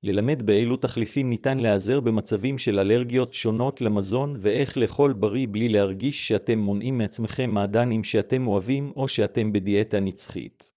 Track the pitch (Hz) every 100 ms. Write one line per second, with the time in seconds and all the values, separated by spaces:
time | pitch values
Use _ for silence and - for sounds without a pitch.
0 | 104 95 113 147 107 104 117 120 123 123
1 | 113 - 131 117 139 135 117 101 95 135
2 | 120 110 - 107 123 135 - 101 98 113
3 | 123 123 123 - 117 110 131 139 117 104
4 | 95 117 143 139 98 113 139 - 113 -
5 | 143 113 104 107 127 104 117 107 98 95
6 | 120 143 - 104 - 113 101 101 117 131
7 | 113 - 110 - 127 104 101 110 120 110
8 | 104 110 - 131 127 101 95 139 143 -
9 | 135 - 101 - 107 104 95 101 104 104
10 | 98 90 - - - _ -